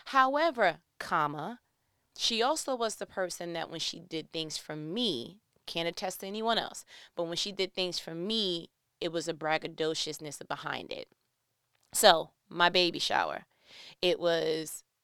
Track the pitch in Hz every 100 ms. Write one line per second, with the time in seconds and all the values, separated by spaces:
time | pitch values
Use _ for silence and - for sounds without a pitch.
0 | - 269 262 285 330 240 190 156 _ -
1 | - 170 147 147 170 247 _ _ _ _
2 | _ - - 226 240 311 - 254 226 -
3 | 196 - 180 - 170 170 156 160 - 170
4 | 165 160 147 165 156 - - 151 151 202
5 | 240 131 117 190 _ _ - 165 165 170
6 | 190 - 196 208 220 220 - - - -
7 | - - 170 170 202 196 185 - 180 175
8 | - 165 190 226 196 170 160 _ _ -
9 | 175 165 160 147 156 160 160 160 160 160
10 | - 147 151 - - 143 143 139 - -
11 | - _ _ _ _ _ _ _ _ -
12 | 214 165 - _ - 170 175 180 175 147
13 | - 101 80 - - _ - - - -
14 | 180 165 170 170 160 160 156 - - _